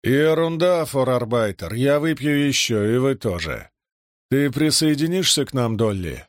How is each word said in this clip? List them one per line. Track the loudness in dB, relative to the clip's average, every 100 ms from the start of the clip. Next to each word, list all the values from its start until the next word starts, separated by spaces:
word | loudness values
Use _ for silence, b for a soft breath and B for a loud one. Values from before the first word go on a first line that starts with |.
«Ерунда, | 2 2 4 2 0 0 2 2
форарбайтер, | 0 -2 0 0 0 0 0 -4 -8
я | -2 2 2
выпью | 0 -2 0 0 2
ещё, | 0 0 0
и | 2 2
вы | 0
тоже. | -2 -4 -4 -6 -8 -12 _ _ _ _ _ _
Ты | 0 0
присоединишься | 0 0 2 2 2 0 0 0 0 0
к |
нам, | -2 -2 0
Долли?» | 0 0 -6 -10